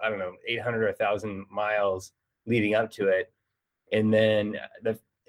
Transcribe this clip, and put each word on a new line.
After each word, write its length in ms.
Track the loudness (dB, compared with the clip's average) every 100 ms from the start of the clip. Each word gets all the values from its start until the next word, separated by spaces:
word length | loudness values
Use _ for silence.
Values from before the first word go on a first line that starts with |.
I 60 | -4
don't 100 | -4
know, 140 | -6 -8 -6
eight 140 | -4
hundred 240 | -2 0
or 60 | 0
a 40 |
thousand 520 | 0 0 -2 -4 -10 -10
miles 600 | -4 0 2 2 0 -6 _ _ _ -2
leading 300 | 0 2 2
up 160 | 0
to 160 | 0 2
it. 240 | 2 0 _ _ _ _ _ -4
And 200 | 0 4
then 460 | 4 4 2 0 -6 -12 -8
the, 160 | -4 -4 _ _